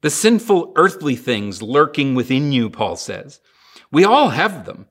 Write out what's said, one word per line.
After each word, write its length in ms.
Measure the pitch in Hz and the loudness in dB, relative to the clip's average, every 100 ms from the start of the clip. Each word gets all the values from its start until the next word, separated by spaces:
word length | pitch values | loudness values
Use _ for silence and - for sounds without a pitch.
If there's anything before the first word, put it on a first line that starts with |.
"The 60 | 151 | -4
sinful 640 | - 220 226 220 190 160 - | 0 2 2 2 0 2 2
earthly 380 | 185 185 147 | 2 2 -4
things 460 | 120 - 113 104 95 | -4 -2 -4 -4 -10
lurking 540 | 107 135 147 147 139 | -2 2 2 0 -2
within 380 | 127 120 131 147 | 0 0 -2 0
you," 180 | 131 113 | 0 -2
Paul 260 | - 101 87 | -4 -6 -6
says. 440 | - 95 139 - _ _ _ - _ | -10 -12 -12 -20 _ _ _ -20 _
We 100 | 143 | 2
all 280 | 196 254 262 | 4 4 2
have 340 | 123 196 180 | 0 -2 -4
them. 220 | 98 - 101 | -16 -18 -20